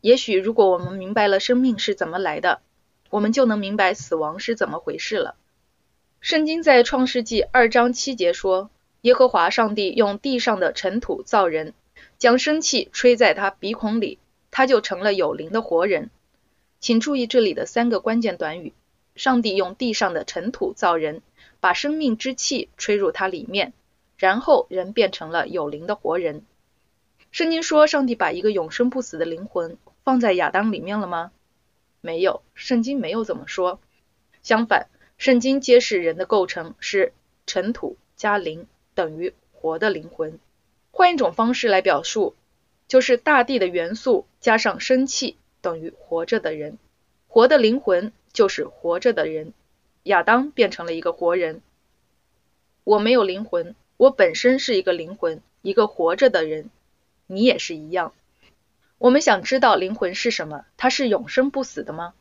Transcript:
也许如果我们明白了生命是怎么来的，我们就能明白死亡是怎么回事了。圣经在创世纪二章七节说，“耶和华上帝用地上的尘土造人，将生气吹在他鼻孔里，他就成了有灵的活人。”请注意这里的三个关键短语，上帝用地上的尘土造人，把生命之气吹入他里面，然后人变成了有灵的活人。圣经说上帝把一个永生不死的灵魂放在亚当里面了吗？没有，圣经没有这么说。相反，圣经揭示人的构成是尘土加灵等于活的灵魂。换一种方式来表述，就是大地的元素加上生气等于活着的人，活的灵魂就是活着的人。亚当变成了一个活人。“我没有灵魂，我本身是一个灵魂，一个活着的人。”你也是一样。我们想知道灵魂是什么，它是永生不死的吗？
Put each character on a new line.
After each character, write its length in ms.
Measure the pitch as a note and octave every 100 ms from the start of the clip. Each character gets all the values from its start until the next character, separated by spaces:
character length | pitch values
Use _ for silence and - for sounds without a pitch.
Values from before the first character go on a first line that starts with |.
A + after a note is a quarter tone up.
也 160 | G3+ B3+
许 180 | - F#3+
如 200 | F#3+ A3+
果 160 | G3
我 80 | F3
们 140 | F3+
明 200 | F#3+ F#3
白 140 | A3 G#3
了 120 | G3
生 180 | - B3
命 200 | C4 G#3
是 160 | -
怎 140 | G3+ E3+
么 100 | F3
来 220 | F#3 D3+
的， 200 | F3+ - _ _ _ _ _
我 80 | G#3
们 120 | G#3
就 140 | A#3 B3
能 140 | G#3+
明 180 | G3 G#3
白 160 | F#3+
死 220 | G3+ - E3
亡 240 | D3+ F3
是 160 | - A#3
怎 120 | F#3+
么 120 | D#3
回 180 | - D#3
事 200 | - G#3+
了。 180 | D3 - _ _ _ _ _ _ _ _
圣 260 | - E4 D#4
经 160 | E4
在 220 | D#4+ C4
创 240 | A#3+ C4 B3+
世 160 | B3
纪 180 | A3+ A3+
二 260 | - C4 A#3
章 260 | A#3+ A#3+
七 200 | B3 -
节 180 | B3 F3
说 380 | F3 F#3+ F#3 G#3 _ _ _
，“耶 140 | A#3 B3
和 120 | B3+
华 220 | G#3+ E3+
上 240 | A3 A3
帝 160 | G#3+ F#3+
用 300 | - G#3 G3+
地 180 | C#4 B3+
上 220 | A#3 G#3
的 120 | E3+
尘 280 | - F#3+ G#3
土 240 | - E3
造 240 | - G#3+ F#3
人， 260 | D#3 D#3 - _ _ - _
将 180 | A#3+ B3+
生 240 | D4+ D#4
气 280 | D#4 B3 -
吹 220 | - B3 A#3+
在 180 | A3
他 160 | G3 G3
鼻 240 | - G3
孔 280 | A3+ A3 A3+
里， 180 | G3+ - _ _ _
他 160 | - C4
就 140 | B3
成 180 | - F3+
了 160 | G#3 G3+
有 180 | D#3+
灵 180 | D3 D#3+
的 120 | G3
活 240 | E3 E3 F#3+
人。” 240 | E3+ - _ _ _ _ _ _ _
请 200 | - A#3
注 160 | A#3 C#4
意 100 | A#3+
这 140 | B3+
里 160 | G#3+ -
的 100 | -
三 240 | A#3 A#3+
个 100 | G#3
关 220 | - A3+
键 160 | A3 F3+
短 240 | - F3
语， 120 | D#3 _ _ _ _ -
上 260 | C4+ B3
帝 140 | A3 F#3+
用 180 | F3+
地 200 | F#3+ B3
上 200 | G#3+ G3+
的 100 | E3+
尘 280 | - - F#3
土 220 | - -
造 220 | - F#3 E3+
人， 280 | D#3 D#3+ _ _ _ _
把 140 | F#3
生 220 | F3+ C#4+ D#4
命 220 | D4 A3
之 180 | C4 C4
气 340 | - C#4+ - _
吹 180 | - G#3
入 160 | F#3+
他 160 | - F#3+
里 200 | F3 -
面， 240 | G3 F#3 - _ _ _ _
然 260 | F#3 G#3
后 260 | D4 C#4 -
人 240 | F#3 F3+
变 180 | A3 G3
成 200 | - D#3+
了 160 | E3 -
有 220 | F3 D3
灵 180 | D3 E3+
的 80 | -
活 240 | - E3+
人。 260 | E3+ D3 _ _ _ _ _ _ _ _ _
圣 180 | - E4
经 140 | E4
说 240 | D#4+ D4+ D4+
上 180 | D4+ C4+
帝 80 |
把 180 | A3+ E3+
一 100 | F3
个 100 | G#3
永 180 | G3 D#3+
生 220 | - B3
不 100 | C4
死 160 | A#3 D#3+
的 80 | E3
灵 220 | E3 G3
魂 300 | - E3 E3 _ _
放 160 | - C4
在 140 | A#3
亚 180 | F3+ D#3
当 200 | F#3 G#3+
里 80 | G3+
面 200 | E3+ G#3
了 80 | F#3
吗？ 240 | E3+ F3 _ _ _ _ _ _ _
没 200 | E3+ E3
有， 240 | F3+ - _
圣 300 | - - A#3+
经 160 | A#3 C#4
没 100 | E3+
有 160 | G#3 A3
这 80 |
么 120 | - -
说。 320 | - F3+ F3+ _ _ _ _ _ _
相 240 | - A3+ A3+
反， 200 | F3+ - _ _ _
圣 220 | - B3
经 220 | B3+ C4+
揭 180 | C4+ B3
示 200 | A#3+ G3+
人 180 | E3 D#3+
的 80 | F#3
构 220 | G#3+ F#3
成 260 | - E3 -
是 340 | - G3+ F#3 _ _ _ -
尘 280 | F#3+ F#3+
土 220 | A#3+ - - _ _
加 240 | G#3+ G#3
灵 260 | E3 D#3+ E3+ _ _ -
等 240 | E3+ D#3
于 160 | F3+ _ _
活 240 | _ D#3+ D#3+
的 140 | G#3+
灵 180 | E3+ D#3
魂。 300 | - D#3+ D#3+ _ _ _ _ _
换 240 | - F4+
一 40 | E4
种 140 | G3+
方 220 | E3 A3+
式 140 | B3 A#3
来 160 | F#3+
表 180 | F#3 C#3+
述， 320 | - A3 G3 _ _ _ _ _ _
就 140 | C4
是 160 | B3+ A#3+
大 260 | - C#4+
地 160 | A#3+ C4
的 80 | F#3
元 260 | F3 E3+
素 320 | G#3+ - A3 - _
加 180 | - A3
上 220 | A3 -
生 260 | - C4 C4
气 320 | - C4 - _ _
等 180 | F#3 E3
于 140 | E3 -
活 300 | - E3 E3
着 140 | A3
的 160 | E3 D#3
人， 240 | D3 - _ _ _ _ _
活 200 | A3+ B3
的 120 | D4
灵 200 | A3 B3
魂 320 | - F3+ G#3+ _ _
就 160 | - G3+
是 160 | - D3
活 340 | - E3+ E3+
着 140 | A#3+
的 140 | F3 D#3
人。 260 | D#3 D#3 - _ _ _ _
亚 220 | - F#3+
当 260 | E3+ A#3 C#4+
变 220 | - G#3
成 160 | - E3+
了 60 | E3
一 60 |
个 120 | E3+
活 220 | E3+ F3 F3+
人。 260 | E3 E3 _ _ _ _ _ _ _ _ _ _ _ _
“我 140 | - G#3
没 140 | G#3+
有 120 | B3+
灵 220 | G3 F#3 G#3+
魂， 300 | F3 E3+ - _ _
我 120 | C4
本 240 | C4+ F#3
身 240 | D#3+ B3 C4
是 180 | C#4 G#3
一 60 |
个 100 | F#3+
灵 240 | F3 E3 G3+
魂， 240 | E3+ D#3 _ _
一 100 | F#3
个 120 | G3+ G#3
活 300 | - E3 F#3
着 160 | C4
的 140 | F#3 D#3+
人。” 260 | D#3 D#3 _ _ _ _ _ _
你 160 | F#3+
也 160 | A#3+ -
是 160 | - E3
一 160 | D#3
样。 200 | F3+ D#3+ _ _ _ _ _ _ _ _ _
我 140 | B3
们 100 | C4+
想 220 | D#4 G3+
知 160 | - C4
道 160 | B3 F#3+
灵 180 | F#3
魂 220 | A3 F#3 F#3
是 160 | A#3+
什 160 | A3 D#3
么， 180 | D3+ - _
它 120 | B3+
是 180 | C4 B3+
永 220 | G3 -
生 220 | - C4+
不 120 | C4+
死 200 | C4 -
的 100 | -
吗？ 220 | D#3 E3+ _